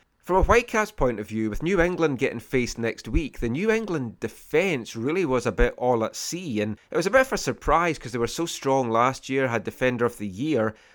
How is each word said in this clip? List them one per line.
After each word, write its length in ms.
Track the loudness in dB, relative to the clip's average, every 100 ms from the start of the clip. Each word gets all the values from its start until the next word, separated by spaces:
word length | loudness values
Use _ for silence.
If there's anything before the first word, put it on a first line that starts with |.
| _ _
From 160 | -2 2
a 80 |
Whitecaps 480 | 4 4 4 0 -2
point 280 | 0 0 0
of 80 | -4
view, 220 | -4 -2
with 140 | -2
New 180 | 0 2
England 380 | 2 2 0 2
getting 180 | -2 -2
faced 400 | -4 -2 -2 -2
next 300 | -4 -4 -2
week, 320 | -2 -2 -4
the 100 | -2
New 220 | 0 0
England 480 | 0 -2 -4 -6 -6
defence 760 | -10 -10 -2 0 2 0 -4 -6
really 300 | -2 0 2
was 220 | 2 0
a 40 |
bit 220 | 2 2 2
all 260 | 0 2
at 120 | 0 -4
sea, 460 | -8 -8 -4 -2
and 160 | -2 -4 _
it 60 | -2
was 100 | 2
a 20 |
bit 120 | 4
of 120 | 4
a 40 | 0
surprise 600 | -2 -4 2 2 2 -2
'cause 140 | -4
they 80 | -2
were 80 | -2
so 180 | -2 -4
strong 460 | -4 0 2 2
last 380 | 4 2 0 -4
year, 180 | -2 0
had 160 | 0
Defender 420 | -4 -2 0 2 0
of 120 | -2
the 100 | -8
Year, 480 | -6 -2 0 0 -4 -16